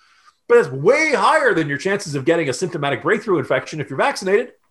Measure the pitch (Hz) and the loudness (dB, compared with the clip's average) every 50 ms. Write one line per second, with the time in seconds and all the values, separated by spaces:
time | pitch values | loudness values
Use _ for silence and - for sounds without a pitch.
0 | _ _ _ _ _ _ _ _ _ - 233 240 196 139 131 135 143 202 269 302 | _ _ _ _ _ _ _ _ _ 4 4 4 4 2 -2 0 2 2 4 4
1 | 320 311 269 196 202 254 302 311 285 247 185 165 160 143 143 139 - 190 202 196 | 2 0 0 2 2 4 2 4 2 2 2 2 0 -2 -4 -4 -2 -2 -4 -4
2 | - 160 139 143 127 147 165 165 160 135 123 - 190 165 - 160 143 143 139 - | -4 -6 -6 -4 0 2 2 2 2 -2 -4 -4 -4 -6 -4 -4 -4 -2 -4 -2
3 | - 165 208 208 - 214 185 151 123 - 143 131 - - - 156 135 - 135 143 | 0 0 -2 0 0 0 0 0 0 0 0 -2 -2 -4 -10 -10 -10 -8 -4 -2
4 | 220 277 277 - 196 185 196 220 247 - - _ _ _ | -2 -2 -2 -4 -2 0 0 0 0 -2 -10 _ _ _